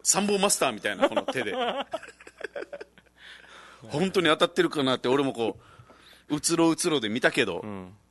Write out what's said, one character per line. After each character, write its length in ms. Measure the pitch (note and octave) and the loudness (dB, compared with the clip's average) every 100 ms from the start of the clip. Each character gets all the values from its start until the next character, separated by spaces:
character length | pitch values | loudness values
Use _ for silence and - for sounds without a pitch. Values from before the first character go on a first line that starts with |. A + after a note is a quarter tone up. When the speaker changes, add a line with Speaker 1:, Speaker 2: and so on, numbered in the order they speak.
Speaker 1:
サ 160 | - - | 0 2
ン 60 | G3+ | 2
ボ 120 | G3+ | 2
マ 120 | G3 | 2
ス 80 | - | 2
タ 120 | C#3+ | 0
ー 20 | |
み 80 | G#2+ | 0
た 120 | G#2+ | -4
い 40 | G2 | 0
な、 120 | C#4+ | 0
こ 60 | - | 0
の 60 | |
手 200 | - C3+ | -4 -4
で。 120 | G#2+ | -4
Speaker 2:
<laughs> 40 | A#3 A#3+ C4 - E4 - - - - - - - - - - _ _ - - - - - - | -4 -4 -6 -8 -10 -12 -20 -20 -16 -14 -12 -14 -14 -18 -20 _ _ -20 -20 -20 -20 -20 -20
Speaker 1:
本 300 | A2 C#3 F#3+ | -8 -2 0
当 80 | F#3+ | 2
に 60 | E3 | 4
当 100 | D#3+ | 4
た 80 | E3+ | 4
っ 20 | |
て 120 | - | 2
る 80 | E3+ | 0
か 120 | D#3 | 2
な 120 | C3+ B2 | 0 0
っ 20 | |
て、 80 | B2+ | 2
俺 160 | C3 | 2
も 80 | C#3 | 2
こ 260 | A#2 A2+ - - - - - - - - | 0 -2 -4 -12 -20 -20 -20 -20 -20 -6
う、 80 | D3 | -4
う 40 | |
つ 160 | D3 E3 | 0 4
ろ 120 | E3 | 4
う 80 | D#3+ | 2
つ 120 | F3 | 0
ろ 120 | D3+ | 0
で 80 | A2 | 0
見 120 | A2+ | 0
た 100 | E3 | 2
け 120 | D3+ | 2
ど、 160 | A2+ E2+ | 0 -2
Speaker 2:
う 60 | G#2+ | -8
ん。 280 | G2 F#2 G2+ _ | -12 -14 -18 _